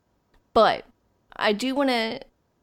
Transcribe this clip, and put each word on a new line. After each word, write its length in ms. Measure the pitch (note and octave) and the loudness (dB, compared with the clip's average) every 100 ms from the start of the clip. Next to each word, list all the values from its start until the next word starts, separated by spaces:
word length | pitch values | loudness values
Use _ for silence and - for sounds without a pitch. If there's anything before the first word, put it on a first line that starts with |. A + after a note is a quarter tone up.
| _ _ _ _ _ | _ _ _ _ _
But 320 | A3+ G3 - - _ _ _ _ - | 2 4 2 -8 _ _ _ _ -4
I 180 | A3 | -2
do 200 | G#3 B3+ | -2 -2
wanna, 460 | C4 C#4 A#3 A3+ - - _ _ _ | -2 0 0 -4 -8 -16 _ _ _